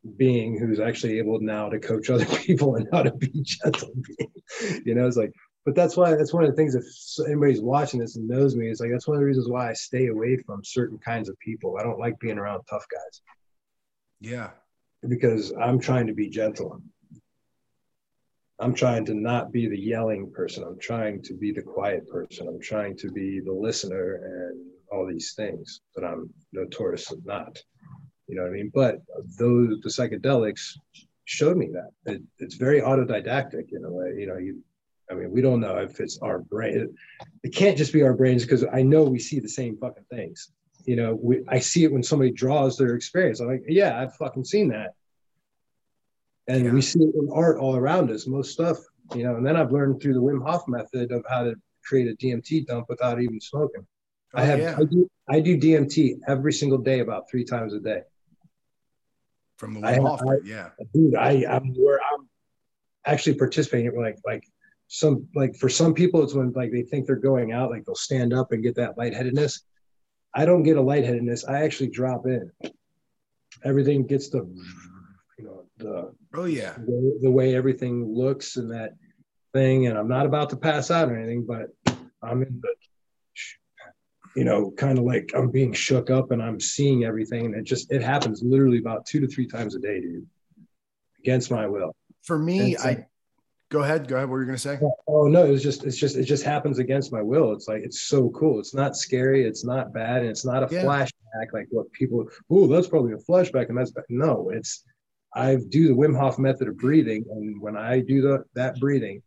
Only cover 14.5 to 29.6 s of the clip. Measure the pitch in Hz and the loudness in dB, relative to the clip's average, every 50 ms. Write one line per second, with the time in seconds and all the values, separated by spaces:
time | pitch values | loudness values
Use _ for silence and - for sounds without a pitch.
14.5 | - _ _ _ _ _ _ _ _ _ - 123 123 120 - 120 113 110 98 95 | -14 _ _ _ _ _ _ _ _ _ -4 -4 -2 2 2 2 2 2 -2 -6
15.5 | - - 117 120 127 127 - - 131 123 117 110 107 104 104 98 - 110 107 110 | -4 -2 0 2 2 2 2 2 0 0 0 -2 -2 -4 -6 -4 -4 -2 -2 -2
16.5 | 104 - 101 92 - - - - _ _ _ _ - - _ _ _ _ _ _ | -4 -6 -10 -10 -10 -16 -20 -20 _ _ _ _ -20 -20 _ _ _ _ _ _
17.5 | _ _ _ _ _ _ _ _ _ _ _ _ _ _ _ _ _ _ _ _ | _ _ _ _ _ _ _ _ _ _ _ _ _ _ _ _ _ _ _ _
18.5 | _ - 110 123 123 - 135 127 120 113 104 101 107 104 107 117 123 120 - - | _ -4 -2 -2 0 2 2 2 2 0 -2 -2 -4 -4 -2 -2 -2 -2 -4 -4
19.5 | - 120 117 107 101 98 98 107 113 113 113 110 107 98 98 - - - 113 101 | -4 -2 -2 -2 -4 -4 -4 -4 -4 -2 -2 -2 -2 -4 -6 -12 -8 -8 -8 -8
20.5 | - 104 87 85 90 - - - 120 113 110 107 101 95 - - 92 - 104 104 | -8 -12 -12 -14 -14 -14 -10 -8 -6 -4 -4 -6 -6 -8 -12 -14 -10 -6 -6 -6
21.5 | 104 101 - - - 98 98 104 98 - - - - 90 82 - - - 90 87 | -6 -6 -10 -8 -8 -4 -4 -2 -4 -4 -8 -8 -10 -10 -10 -10 -14 -12 -12 -12
22.5 | 87 85 - - 110 107 104 98 92 - - 98 - 98 98 95 98 95 90 92 | -12 -12 -10 -6 -6 -6 -6 -6 -10 -10 -12 -10 -8 -6 -6 -6 -6 -6 -6 -6
23.5 | 95 95 107 113 - - - 95 92 95 90 95 95 87 90 92 92 90 90 87 | -6 -4 -2 -4 -4 -4 -6 -6 -6 -4 -4 -4 -6 -8 -10 -12 -12 -10 -10 -10
24.5 | 87 87 - - - _ _ _ 104 98 92 95 85 - - - - - 107 101 | -12 -14 -16 -20 -20 _ _ _ -6 -6 -6 -6 -6 -8 -10 -10 -8 -8 -8 -8
25.5 | 80 - - - - - _ _ _ 95 90 87 85 82 80 - - _ _ _ | -8 -12 -14 -18 -20 -20 _ _ _ -10 -8 -8 -8 -10 -12 -14 -18 _ _ _
26.5 | - 95 90 82 - - 107 90 85 - - - 82 82 87 98 101 92 - - | -10 -8 -8 -8 -8 -6 -4 -4 -4 -6 -8 -12 -14 -14 -10 -10 -10 -10 -10 -12
27.5 | - - _ _ _ _ _ - - - - - _ _ _ - 92 92 90 90 | -18 -20 _ _ _ _ _ -20 -20 -20 -20 -20 _ _ _ -10 -8 -6 -6 -6
28.5 | 92 101 101 - - 139 131 117 - - - - - - - 90 - - 117 120 | -6 -6 -8 -2 0 2 2 2 0 -2 -10 -14 -14 -14 -14 -14 -4 0 2 4
29.5 | 123 120 | 6 6